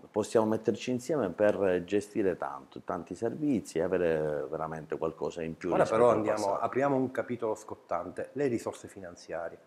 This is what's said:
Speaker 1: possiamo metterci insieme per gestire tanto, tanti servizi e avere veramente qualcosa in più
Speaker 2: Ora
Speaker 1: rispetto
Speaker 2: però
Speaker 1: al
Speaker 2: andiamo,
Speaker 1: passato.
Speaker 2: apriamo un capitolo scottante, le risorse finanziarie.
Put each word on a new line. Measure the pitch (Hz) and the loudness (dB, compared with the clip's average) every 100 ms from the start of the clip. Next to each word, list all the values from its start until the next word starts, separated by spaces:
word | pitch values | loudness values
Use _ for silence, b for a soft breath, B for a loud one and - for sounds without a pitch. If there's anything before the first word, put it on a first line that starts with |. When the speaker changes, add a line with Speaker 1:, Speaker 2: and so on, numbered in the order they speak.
| - | -4
Speaker 1:
possiamo | 104 104 113 110 | -2 2 2 4
metterci | 110 117 104 - | 2 0 0 -2
insieme | 127 123 156 98 | -4 0 0 0
per | 82 104 95 98 90 87 | 4 4 4 2 2 2
gestire | 104 - 117 95 82 | 0 0 0 0 0
tanto, | 69 69 65 - | -4 -8 -12 -12
tanti | - 90 82 87 | -6 -6 -6 -4
servizi | 117 127 147 113 - 80 | -4 -2 0 0 0 0
e | |
avere | 90 92 85 80 76 73 69 | 2 2 2 2 2 -2 -4
veramente | 78 80 80 76 76 | -4 -4 -6 -8 -4
qualcosa | 80 - 73 85 | -4 -2 -6 -4
in | 82 80 | -6 -4
più | 90 | 0
Speaker 2:
Ora | - | 2
Speaker 1:
rispetto | 170 110 | 4 6
Speaker 2:
però | 120 | 6
Speaker 1:
al | 107 | 6
Speaker 2:
andiamo, | 107 107 101 | 2 0 0
Speaker 1:
passato. | 98 | 0
Speaker 2:
apriamo | 117 123 143 131 | 0 0 2 2
un | 127 | 0
capitolo | 120 - 120 110 104 | -2 -4 -4 -2 -4
scottante, | - 101 - 85 90 87 - | -8 -14 -6 -4 -4 -8 -8
le | - 143 | -2 0
risorse | - - - 101 | 0 -2 -8 -14
finanziarie. | 101 90 87 - 82 82 85 | -14 -14 -14 -8 -6 -6 -10